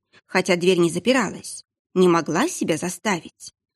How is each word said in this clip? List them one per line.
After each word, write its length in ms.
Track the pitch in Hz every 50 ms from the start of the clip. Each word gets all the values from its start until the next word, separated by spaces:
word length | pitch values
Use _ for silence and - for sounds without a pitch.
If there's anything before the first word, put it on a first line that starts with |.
| _ _ _ - _ _
хотя 280 | - 190 180 - 180 175
дверь 200 | 170 180 185 170
не 120 | 175 170
запиралась, 720 | 160 175 - 226 262 269 220 175 175 165 - - - - - _ _ _ _ _ _
не 140 | 185 185 180
могла 400 | 170 170 151 - 151 175 254 359
себя 300 | - - 202 175 170 147
заставить. 760 | - 175 - - - 220 196 165 - - - _ - - - _ _ _ _